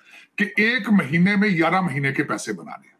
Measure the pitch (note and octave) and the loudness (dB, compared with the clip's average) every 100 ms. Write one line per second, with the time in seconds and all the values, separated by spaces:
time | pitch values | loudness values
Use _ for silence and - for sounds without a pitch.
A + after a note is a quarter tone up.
0 | _ - - - G3+ - A3 B3+ G3 G3+ | _ -20 -12 -6 -4 0 0 0 2 2
1 | C3+ E3+ F#3 G3+ G#3 E3 D#3+ F#3 F3+ C#3 | 2 2 2 2 2 2 2 0 0 -2
2 | C#3 C#3 C#3+ A2 - G2 - - _ | -2 -2 -4 -6 -6 -10 -12 -18 _